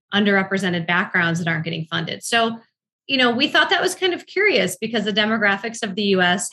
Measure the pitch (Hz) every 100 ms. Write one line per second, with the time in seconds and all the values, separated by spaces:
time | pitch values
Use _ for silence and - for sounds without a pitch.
0 | _ 202 202 196 190 190 190 175 170 175
1 | 208 185 170 170 165 160 165 160 156 165
2 | 165 - - 233 226 226 - _ _ _
3 | - 269 240 233 294 311 330 359 359 -
4 | 370 339 - 370 415 240 180 - 226 226
5 | 208 208 214 220 202 196 233 226 208 185
6 | 202 185 175 190 -